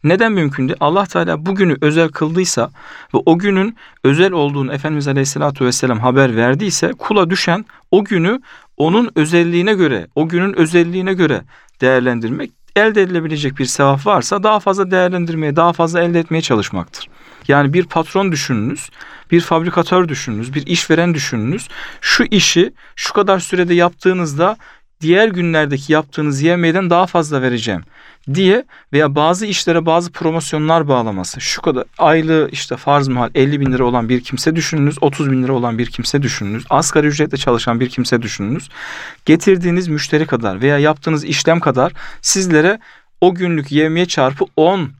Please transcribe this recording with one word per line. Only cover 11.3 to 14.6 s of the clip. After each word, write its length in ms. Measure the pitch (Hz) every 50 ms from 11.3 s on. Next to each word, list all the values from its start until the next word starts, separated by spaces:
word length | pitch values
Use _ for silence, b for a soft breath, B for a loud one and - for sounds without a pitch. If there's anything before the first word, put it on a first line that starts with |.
| 131 95 - b b b b b b _
değerlendirmek. 680 | 127 127 131 127 123 127 120 117 113 110 131 151 285 - _ _ - - -
Elde 260 | 202 214 220 208 214
edilebilecek 560 | 190 180 180 170 160 156 160 147 147 135 131 -
bir 60 | 131
sevap 420 | 123 - - 143 139 139 135 143
varsa 360 | 202 202 156 226 - 196 202
daha 180 | 190 214 214 208